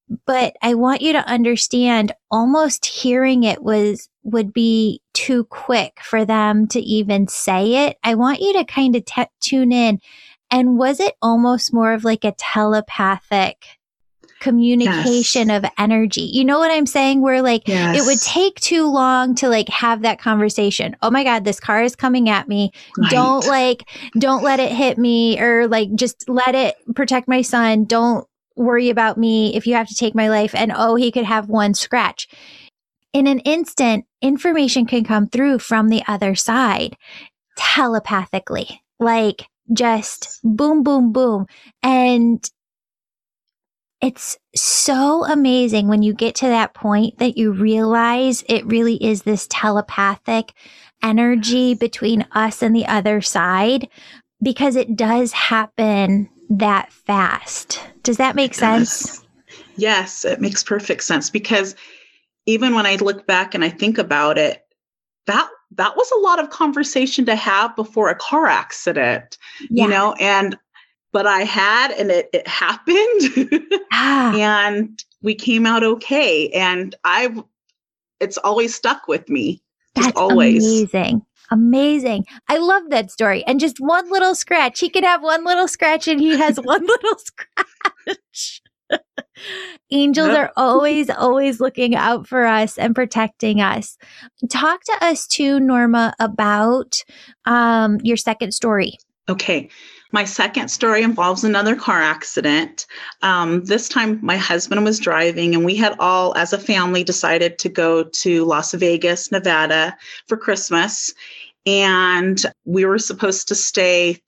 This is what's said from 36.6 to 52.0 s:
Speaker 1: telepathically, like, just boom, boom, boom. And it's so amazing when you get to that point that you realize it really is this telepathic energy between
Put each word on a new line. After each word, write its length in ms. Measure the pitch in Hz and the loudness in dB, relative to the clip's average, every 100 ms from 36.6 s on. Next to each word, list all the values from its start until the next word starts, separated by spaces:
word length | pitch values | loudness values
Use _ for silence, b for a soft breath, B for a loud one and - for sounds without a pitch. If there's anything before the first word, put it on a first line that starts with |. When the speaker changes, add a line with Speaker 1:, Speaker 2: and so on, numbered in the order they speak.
| 233 - - - B B B _ _ - | 0 0 -4 -10 B B B _ _ -6
Speaker 1:
telepathically, 1300 | - 294 247 220 - 196 180 190 - - - - _ - | -2 0 0 -2 -2 -4 -4 -8 -6 -8 -8 -16 _ -4
like, 480 | 233 226 214 - - _ - | 0 2 0 -2 -16 _ -4
just 680 | 233 240 220 - - - - | 0 2 0 -4 -12 -16 -4
boom, 400 | 226 214 294 311 | -2 2 2 2
boom, 280 | 277 277 240 | 2 2 2
boom. 360 | 247 247 202 190 b b - | 2 0 0 -4 b b -4
And 640 | 262 254 247 240 233 226 - _ _ _ _ _ _ _ _ _ _ _ _ _ _ - | 0 2 2 2 2 0 -6 _ _ _ _ _ _ _ _ _ _ _ _ _ _ -6
it's 360 | 254 - - - _ - | -6 -6 -14 -14 _ -4
so 720 | - - - 262 285 330 294 | -2 0 0 2 2 0 0
amazing 600 | 294 269 254 240 214 202 | 2 2 2 2 2 2
when 160 | 214 | 2
you 100 | 208 | 2
get 220 | 214 233 - | 0 -4 -2
to 100 | 262 | 0
that 280 | 233 214 - | 0 0 -4
point 420 | 208 208 226 - | -2 0 0 0
that 200 | 247 226 | -2 0
you 140 | 214 | -2
realize 920 | 190 214 220 220 233 233 247 262 240 - | 2 0 2 2 2 2 2 0 -2 -2
it 180 | 226 220 | -2 0
really 280 | 226 233 220 | 0 0 0
is 200 | 220 202 | -2 -2
this 240 | 214 208 - | -2 -4 -4
telepathic 1040 | - 214 202 - - 196 196 - 226 - _ B B B - | -4 0 -2 -4 -2 -2 -2 -4 -4 -4 _ B B B -6
energy 680 | 220 220 240 240 220 254 254 | 0 2 2 2 0 0 0
between 520 | 233 233 - | 0 -4 -2